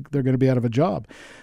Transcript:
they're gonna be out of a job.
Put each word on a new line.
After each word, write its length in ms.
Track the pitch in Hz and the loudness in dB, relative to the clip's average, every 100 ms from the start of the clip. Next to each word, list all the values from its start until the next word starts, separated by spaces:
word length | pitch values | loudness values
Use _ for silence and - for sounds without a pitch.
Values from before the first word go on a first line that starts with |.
| 135 | -4
they're 100 | 143 | -2
gonna 140 | 131 127 | 0 2
be 120 | 131 | 2
out 80 | 127 | 2
of 80 | 117 | 0
a 40 | |
job. 380 | 113 175 180 - - - - | 0 0 -2 -10 -18 -20 -20